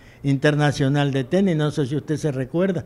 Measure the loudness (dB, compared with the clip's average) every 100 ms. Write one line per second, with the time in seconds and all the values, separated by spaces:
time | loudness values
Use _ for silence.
0 | -20 -6 -2 2 2 4 2 2 0 2
1 | 0 0 0 2 2 0 0 -2 -2 -4
2 | -4 -4 -2 -4 -4 -2 0 -2